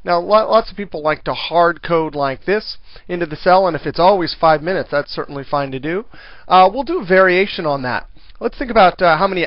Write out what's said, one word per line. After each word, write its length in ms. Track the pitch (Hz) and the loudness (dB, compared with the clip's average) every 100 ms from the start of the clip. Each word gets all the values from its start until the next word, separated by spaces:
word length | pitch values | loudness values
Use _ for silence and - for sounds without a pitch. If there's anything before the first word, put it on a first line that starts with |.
Now, 160 | 180 175 | -4 -2
lo-, 320 | 180 214 - | 2 2 4
lots 200 | 220 220 | 0 0
of 60 | 190 | -8
people 260 | 196 160 | -10 -4
like 220 | 151 151 | -4 -4
to 100 | - | -6
hard 480 | 127 - 170 170 160 | -8 -2 2 2 0
code 320 | - 170 156 | -2 -2 -2
like 320 | 143 139 131 - | -4 -4 -4 -2
this 320 | 208 - - - - - | -4 -4 -16 -18 -20 -10
into 200 | 180 170 | -6 -6
the 100 | 151 | -2
cell, 300 | 185 185 190 | 2 4 2
and 100 | 151 | -2
if 100 | 151 | -6
it's 140 | 143 | 2
always 340 | 175 202 160 | 2 2 -2
five 280 | - 165 151 | 0 2 2
minutes, 260 | 156 185 - | 0 -6 -4
that's 240 | 147 - | -4 -4
certainly 300 | - 143 143 131 | -10 -10 -12 -6
fine 220 | 147 139 | -6 -4
to 60 | 135 | -8
do. 280 | 147 180 247 - - - - | -6 -8 -8 -18 -20 -20 2
Uh, 200 | 180 185 | 6 6
we'll 120 | 233 | 2
do 180 | 269 349 | -4 -6
a 40 | 180 | 2
variation 600 | 185 190 180 202 - 160 | 4 4 2 0 -4 -4
on 160 | 139 | -4
that. 260 | 127 110 - - - - | -4 -6 -8 -18 -20 -10
Let's 180 | 233 - | -10 -8
think 120 | 262 | -2
about, 300 | 226 185 - | 4 4 4
uh, 180 | 180 156 | 2 2
how 100 | 196 | 0
many 180 | 180 | -2